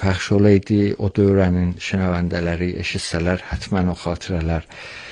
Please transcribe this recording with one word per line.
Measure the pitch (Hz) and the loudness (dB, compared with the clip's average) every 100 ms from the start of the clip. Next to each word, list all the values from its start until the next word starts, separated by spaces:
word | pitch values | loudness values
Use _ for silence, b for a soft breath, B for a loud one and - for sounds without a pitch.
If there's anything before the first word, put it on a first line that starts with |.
pəxş | 95 92 - 101 | 0 0 0 4
olaydı, | 104 98 - 104 101 - | 6 6 4 2 2 0
o | 101 | -2
dövrənin | 104 98 98 92 90 87 90 | 2 4 4 4 2 0 -4
şənəvəndələri | - 95 92 87 87 87 85 85 90 90 | -4 -2 0 0 -2 -2 -2 -2 -2 -4
eşitsələr, | 90 98 - 82 85 90 - | -6 -6 -4 -2 0 -2 -4
hətmən | - - 98 90 | -8 -2 0 0
o | 85 | -2
xatirələr, | 85 85 - 87 80 82 - B B B B | -4 -6 -4 -4 -2 -2 -6 B B B B